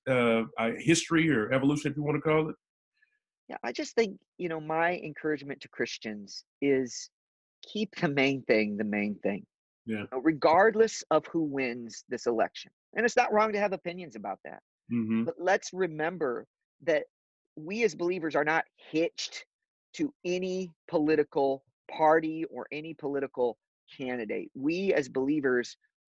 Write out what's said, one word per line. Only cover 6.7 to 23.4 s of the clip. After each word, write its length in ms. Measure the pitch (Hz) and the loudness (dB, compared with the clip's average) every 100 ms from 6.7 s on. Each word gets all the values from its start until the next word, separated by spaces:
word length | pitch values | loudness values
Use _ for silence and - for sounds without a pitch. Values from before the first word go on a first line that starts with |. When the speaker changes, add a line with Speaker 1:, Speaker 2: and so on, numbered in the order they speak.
| 131 123 - - _ _ _ _ _ | 2 0 -6 -14 _ _ _ _ _
Speaker 2:
keep 300 | - 208 214 - | -10 -6 -6 -2
the 100 | 160 | 0
main 340 | 139 135 135 | 4 2 2
thing 340 | - 110 107 104 | 4 4 4 -2
the 60 | 107 | -2
main 300 | 104 104 98 | 0 -2 -2
thing. 300 | 98 101 - _ _ _ 117 | -2 -4 -8 _ _ _ -8
Speaker 1:
Yeah. 120 | 107 | -6
Speaker 2:
You 40 | 104 | -6
know, 60 | 127 | 0
regardless 840 | 147 147 160 170 220 214 226 - - | 0 2 4 6 6 4 2 0 0
of 140 | 156 - | 0 2
who 160 | 165 | -2
wins 600 | 151 135 127 123 117 - - | -2 -2 -2 -4 -10 -14 -10
this 180 | 120 120 | -4 0
election. 440 | 113 92 - - _ _ - | 2 0 -2 -18 _ _ -2
And 100 | 233 | 2
it's 120 | 254 | 2
not 160 | - | 2
wrong 180 | 214 220 | 2 2
to 80 | 202 | 2
have 140 | 202 | -2
opinions 420 | 185 175 175 165 110 | -2 -6 -10 -12 -10
about 240 | 98 95 - | -8 -8 -10
that. 160 | - _ _ - | -16 _ _ -4
Speaker 1:
Mm-hmm. 340 | 117 110 113 120 | -2 0 0 0
Speaker 2:
But 100 | - | 0
let's 320 | 180 202 - | 2 2 0
remember 720 | 180 180 156 156 180 139 117 120 _ _ _ | -4 -4 -2 -4 -2 -2 -4 -8 _ _ _
that 200 | 147 151 - _ _ _ _ - | 0 0 0 _ _ _ _ -14
we 280 | 156 214 | -8 0
as 100 | 220 156 | 0 2
believers 400 | 175 185 156 151 | 0 0 0 2
are 80 | 147 | 2
not 200 | 160 - _ | 0 -2 _
hitched 680 | - 156 165 - - - - _ _ _ _ - | -4 0 0 -2 -10 -10 -18 _ _ _ _ -4
to 180 | 147 - 180 | -4 -4 -4
any 460 | 180 185 185 180 - - | -4 -2 -4 -6 -12 -4
political 760 | 170 151 156 147 151 139 135 _ _ - | 0 4 2 2 2 0 0 _ _ -14
party 540 | - 156 165 156 160 160 | 2 6 6 2 -6 -8
or 200 | 120 - | -10 -10
any 220 | 147 160 | -10 -10
political 640 | 156 143 139 135 - | -8 -6 -4 -4 -2